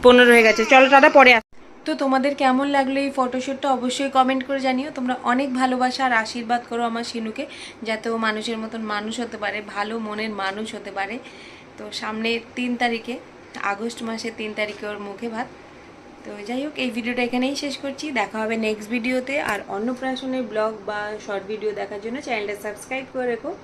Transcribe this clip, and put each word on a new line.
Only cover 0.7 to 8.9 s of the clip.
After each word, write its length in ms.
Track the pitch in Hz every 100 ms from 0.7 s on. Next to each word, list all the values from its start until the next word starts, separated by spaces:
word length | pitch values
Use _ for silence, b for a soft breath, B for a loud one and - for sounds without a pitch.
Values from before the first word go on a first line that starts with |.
| 262 262
টাটা, 200 | 277 302
পরে 260 | 302 254
আস-, 100 | 240 - - - -
তো 100 | -
তোমাদের 400 | 311 269 262 269
কেমন 320 | 285 269 254 285
লাগলো 340 | 277 262 269
এই 100 | 277 269
ফটোশ্যুটটা 520 | 254 254 254 269 285
অবশ্যই 400 | 254 247 - 269
কমেন্ট 360 | 262 254 262 262
করে 140 | 277
জানিও। 300 | 262 254 294
তোমরা 260 | 294 247 247
অনেক 320 | 240 247 277
ভালোবাসা 500 | 247 262 254 254 254
আর 80 | 262
আশীর্বাদ 500 | 233 220 240 226 240 240
করো 140 | 233
আমার 220 | 233 226
শিনুকে, 420 | 233 233 220 220 302 B B B
যাতে 280 | 220 220 226
ও 60 | 226
মানুষের 420 | 220 214 220 220
মতন 220 | 220 226
মানুষ 400 | 214